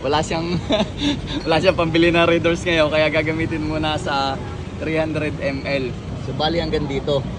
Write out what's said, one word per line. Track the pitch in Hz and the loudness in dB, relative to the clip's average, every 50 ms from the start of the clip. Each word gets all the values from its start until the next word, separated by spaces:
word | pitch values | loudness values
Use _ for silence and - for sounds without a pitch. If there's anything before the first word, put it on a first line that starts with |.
| - | 0
wala | 131 147 151 | 2 0 2
siyang, | 160 - 175 165 165 170 180 170 - - 254 208 208 - - | 0 0 -2 -4 -2 -2 -2 -4 0 0 0 0 0 -2 -4
<laughs> | - 285 294 294 - - - 143 147 - | -4 -2 -2 -2 -2 -4 -6 -6 -4 0
wala | 151 165 | 2 2
siyang | 156 165 190 170 170 | 4 4 4 4 4
pambili | 170 165 160 170 165 170 | 0 2 4 4 4 6
ng | 165 170 170 | 6 4 4
Red | 170 170 170 160 | 6 4 4 4
Horse | 165 165 170 - | 2 0 2 0
ngayon, | 180 170 160 151 147 | 0 4 4 4 4
kaya | 151 156 156 156 | 4 2 2 4
gagamitin | 147 160 156 156 160 156 165 160 165 160 151 | 2 2 0 0 -2 -2 -2 -2 -2 -4 -2
muna | 151 156 156 156 151 151 | -2 -2 -2 0 0 -2
sa | 151 - 160 143 139 139 135 135 135 - - - - - - - - 143 | -2 -2 -2 0 0 0 0 -2 -4 -6 -8 -8 -8 -10 -10 -8 -6 -4
three | 151 160 156 | -2 0 0
hundred | 160 156 151 151 156 151 139 - | 0 0 -2 -2 -2 -4 -4 -2
M | - 139 139 131 - | -4 -4 -4 -4 -4
L. | 135 139 139 131 123 120 - - - - - - | -2 -2 -2 -2 -4 -6 -8 -8 -8 -8 -8 -6
So, | 135 135 | -6 -4
bali | 131 147 156 165 170 | 0 0 0 0 0
hanggang | 165 156 151 156 147 | 0 0 -2 -2 -2
dito. | 139 135 135 123 151 143 139 131 - - | -2 -2 -2 0 0 0 0 0 -2 -6